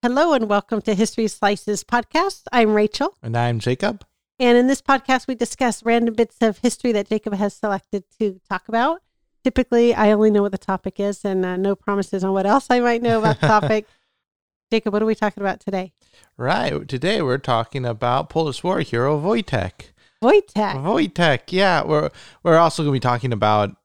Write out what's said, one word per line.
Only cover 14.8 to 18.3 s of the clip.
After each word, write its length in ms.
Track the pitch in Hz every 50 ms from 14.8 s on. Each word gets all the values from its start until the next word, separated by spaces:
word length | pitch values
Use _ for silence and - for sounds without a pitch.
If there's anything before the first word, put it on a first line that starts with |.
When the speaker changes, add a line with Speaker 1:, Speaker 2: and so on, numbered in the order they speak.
| - 220 196
Speaker 1:
what 100 | 208 214
are 40 |
we 80 | 220 220
talking 260 | - - 208 196 -
about 200 | 202 196 185 190
today? 320 | _ - 185 190 185 185 _ _ _ _ _ _ _ _ _
Speaker 2:
Right. 520 | _ 120 127 170 214 - - - 147 151 147
Today, 340 | - 127 127 180 214 - -
we're 160 | 131 123 139
talking 460 | - - 123 113 117 - - 139 127
about 420 | 120 117 110 - 120 123 135 160
Polish 360 | -